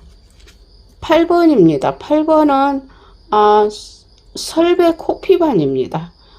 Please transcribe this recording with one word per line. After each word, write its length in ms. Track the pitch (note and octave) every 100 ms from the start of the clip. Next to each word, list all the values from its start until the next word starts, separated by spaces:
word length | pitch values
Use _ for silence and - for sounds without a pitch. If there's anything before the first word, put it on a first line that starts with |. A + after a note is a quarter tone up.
| - - _ _ - - _ - - -
팔 260 | - D#4+ E4+
번입니다. 720 | F4 E4+ B3+ E3 C#3+ C3+ -
팔 280 | - D4+ D#4
번은, 640 | D#4 D4+ C4+ C#4 C4+ C4+ - - - -
아, 380 | G#3+ G#3 G#3 G#3+ G#3 - - _ _ _ -
설배 600 | - D#4+ E4+ F4+ E4+ E4
코피반입니다. 1120 | - - - F4+ D#4+ G3+ C#3+ C3 B2 D#3 E3+ _ _